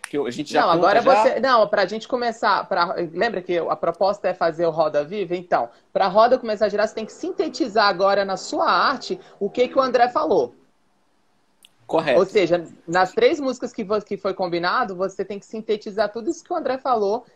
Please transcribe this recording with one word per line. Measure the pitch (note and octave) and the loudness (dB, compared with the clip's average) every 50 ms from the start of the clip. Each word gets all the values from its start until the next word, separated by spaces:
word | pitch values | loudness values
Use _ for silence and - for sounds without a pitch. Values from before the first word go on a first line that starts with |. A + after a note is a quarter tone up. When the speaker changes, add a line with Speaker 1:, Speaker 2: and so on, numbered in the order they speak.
| - - | -16 -8
Speaker 1:
Que | - D3 | -4 -4
a | C#3 A#2 | -4 -4
gente | A#2+ - D3 - A3+ | -4 -8 -10 -2 0
já | - | 2
Speaker 2:
Não, | - G3 | 4 4
Speaker 1:
conta | E3+ E3 | 4 4
Speaker 2:
agora | - F#3 G#3 A#3 | 4 4 4 4
Speaker 1:
já? | A3+ - - G#3 A3 | 4 6 4 6 6
Speaker 2:
você, | C4 G3+ G#3 | 4 2 2
não, | A3+ C4+ B3+ A#3 G#3+ G3+ | 2 2 4 4 4 2
pra | - G#3 G3 | 2 0 0
gente | F3+ G#3 A3 - - | 0 -2 -8 -8 -6
começar, | - A#3+ A#3+ A#3 A3 - - A3 F#3+ F3 - - | -6 -4 -2 -4 -4 -2 0 0 0 0 -2 -2
pra, | G3 F#3 F3 F#3 - E3 F3 D#3+ E3 | -2 -2 0 -2 -2 -4 -6 -6 -4
lembra | F3 G3+ A#3 G3+ F#3+ | -2 -2 -2 -2 -4
que | F3+ - F3+ E3+ | -4 -2 -2 -2
a | D#3+ - D3+ | 0 -2 -2
proposta | - - E3+ E3+ - G3+ F#3+ G3+ - - F#3 | -2 -2 -4 -2 0 0 0 0 0 -2 -4
é | F3+ | -2
fazer | - F3+ E3 D#3+ D#3+ E3+ | 0 0 -2 0 0 0
o | E3 | 0
Roda | D#3 D#3+ D#3+ D#3 D3 D3 D3 | 2 0 0 0 0 -2 -4
Viva? | D3 F#3+ G#3+ G3 E3 F3 | -4 -6 -8 -6 -4 -6
Então, | F3+ F3+ - F#3 D3+ A#2+ - - _ _ _ | -6 -4 -2 0 0 0 -2 -8 _ _ _
pra | _ F#3+ F#3+ G3 | _ 0 0 2
roda | F3+ G#3+ A3 B3 B3+ B3+ | 4 6 6 6 6 2
começar | B3 A3+ G#3+ G3+ G#3+ | 2 -4 -2 0 0
a | G3+ | 0
girar, | F#3+ G#3 G#3 G#3+ | 2 0 -2 -2
você | - | -2
tem | A3+ A3 | -6 -10
que | G#3+ - | -10 -12
sintetizar | - - E4+ F#4+ - F4+ D#4 - - D#4 A#3+ F#3+ A3 G#3 G3+ | -10 -8 -8 -4 -4 -4 -4 -2 -4 -4 -2 2 2 2 2
agora | G3 F3 G3 F#3+ G3 G3+ G3 | 2 2 2 2 2 2 0
na | G3 F#3+ F#3 | -2 -4 -8
sua | - - - D#4+ F4 C#4 | -8 -6 -4 -2 0 2
arte | G3 F3 G3 A#3+ C#4 B3 - - G3 F3 - - - _ | 2 4 2 2 0 -2 -4 -8 -10 -10 -10 -18 -10 _
o | G3 G3+ | -6 -6
que | - - B3 B3 | 0 0 -2 0
que | - C4 | 2 0
o | |
André | C4 B3+ A#3+ B3 A#3 B3 | 0 2 2 2 2 2
falou. | - D#4 D#4 D#4+ A3+ E3+ B2+ A#2 - _ _ _ _ _ _ _ _ _ _ _ _ _ _ _ _ _ _ _ _ _ _ _ _ _ _ _ | 2 0 0 2 2 2 2 0 -4 _ _ _ _ _ _ _ _ _ _ _ _ _ _ _ _ _ _ _ _ _ _ _ _ _ _ _
Speaker 1:
Correto. | - D#3+ D#3 D3+ B2 D#3+ | -2 0 2 4 4 4
Speaker 2:
Ou | F#3+ | 4
seja, | F#3 - G#3 F3+ D#3 E3+ F3 E3 - - - _ - | 4 2 0 2 2 2 0 -2 -6 -16 -20 _ -4
nas | E3 F3+ F#3 F#3 | 0 0 0 0
três | - - G#3+ B3+ E4 D4 | 0 2 2 2 2 2
músicas | C#4+ C4 B3 - - A#3+ | -4 -6 -6 -6 -8 -12
que | - - A3 | -10 -10 -6
vo-, | F3+ G#3+ G#3+ | -4 -4 -4
que | G3+ - G#3 G3 | -4 -6 -10 -6
foi | - G3+ F#3 | -6 -6 -4
combinado, | - F#3+ F3+ E3+ E3+ E3+ F3+ G3+ B3 B3+ G3 F#3+ | -4 -4 -4 -4 -2 -2 -2 0 -2 -2 -4 -4
você | F3 F#3+ F#3+ - - G3 | -6 -6 -6 -4 -8 -8
tem | F#3+ G#3+ G3+ | -8 -8 -12
que | - | -12
sintetizar | _ - A3 A3 - G#3+ G#3 - A3+ F#3+ G3+ G#3+ G#3 | _ -12 -12 -6 -4 -4 -4 -4 -8 -4 -2 -2 -2
tudo | G#3 A#3 G#3+ C#4 | -4 -6 -6 -6
isso | D#4+ - - | -8 -8 -8
que | _ | _
o | F4 | -6
André | E4 C#4 B3 B3+ C4 | -6 -4 -4 -6 -4
falou, | - C#4 B3 A3+ G3+ G3 G#3 B3 - - _ | -2 -2 0 0 0 -2 -2 -4 -6 -12 _